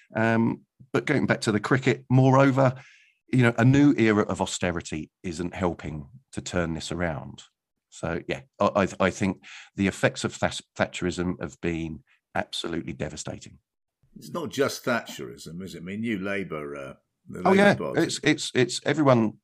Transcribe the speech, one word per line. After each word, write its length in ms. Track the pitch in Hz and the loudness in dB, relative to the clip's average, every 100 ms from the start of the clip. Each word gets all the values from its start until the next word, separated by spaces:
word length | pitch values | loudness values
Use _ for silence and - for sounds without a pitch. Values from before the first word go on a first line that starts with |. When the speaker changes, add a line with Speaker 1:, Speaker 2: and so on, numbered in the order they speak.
| _ - | _ -2
Speaker 1:
Um, 460 | 113 113 117 - _ _ - | 2 2 0 -2 _ _ -4
but 140 | 120 - | -4 0
going 200 | 131 101 | 0 2
back 160 | - | 0
to 100 | - | 2
the 80 | 104 | 0
cricket, 460 | - 131 135 117 - | 2 2 2 0 2
moreover, 680 | 127 135 131 139 131 131 131 - _ _ _ _ | 4 6 6 6 4 2 0 -14 _ _ _ _
you 120 | 127 | 4
know, 100 | 120 117 | 4 6
a 80 | 123 | 6
new 280 | 139 147 123 | 8 6 6
era 260 | 110 107 | 4 4
of 180 | 101 92 | 2 -2
austerity 680 | 95 - 90 85 - 78 76 _ | -4 -2 -4 -4 -6 -8 -10 _
isn't 300 | 95 80 87 | -10 -6 -6
helping 540 | 90 90 80 80 76 67 - _ | -2 -2 -2 -8 -10 -12 -20 _
to 80 | - | -14
turn 320 | - 90 82 | -4 -2 -2
this 180 | 80 - | -4 -6
around. 520 | 78 87 71 - - - _ _ _ _ | -4 -4 -4 -10 -18 -20 _ _ _ _
So, 320 | - 82 85 - | -10 -6 -6 -6
yeah, 140 | 71 - - | -8 -10 -2
I, 240 | 101 101 | 0 2
I, 40 | 92 - | 0 0
I 100 | 95 | -2
think 340 | - 98 - - - - - | 0 -4 -4 -12 -20 -14 -2
the 120 | 98 | -2
effects 360 | - 123 - | 0 -2 -2
of 100 | 104 | -8
Thatch-, 280 | - 87 - - - | -4 -4 -4 -12 -4
Thatcherism 640 | 101 - 90 85 90 - | -4 -2 -4 -2 -4 -4
have 180 | 78 - | -10 -6
been 420 | 87 82 80 78 _ _ _ 90 | -6 -4 -6 -10 _ _ _ -6
absolutely 580 | - - - 82 - | -6 -8 -6 -8 -8
devastating. 640 | - 76 78 - 104 - - _ _ _ _ _ - | -8 -10 -10 -14 -14 -18 -20 _ _ _ _ _ -20
Speaker 2:
It's 160 | 156 | -12
not 180 | 175 139 | -10 -6
just 360 | - 131 - - | -2 -2 -2 -4
Thatcherism, 760 | 117 - - 60 58 - 85 | -4 -4 -12 -12 -12 -16 -14
is 120 | 92 80 | -12 -12
it? 40 | |
I 20 | |
mean, 200 | 87 104 | -10 -6
New 180 | 117 101 | -4 -4
Labour, 560 | 98 98 82 76 73 71 | -4 -6 -6 -8 -8 -10
uh, 180 | 67 - _ _ - | -12 -16 _ _ -16
the 120 | 87 | -2
Speaker 1:
Oh, 120 | 131 | 4
Speaker 2:
Labour 40 | 196 | 6
Speaker 1:
yeah, 180 | 202 - | 6 4
Speaker 2:
Party. 260 | - - | 0 0
Speaker 1:
it's, 180 | 165 - | -2 0
it's, 280 | 151 151 - | 0 0 0
it's 280 | 123 123 - - | 0 0 0 -2
everyone 480 | 151 139 120 110 - | 2 4 4 2 -2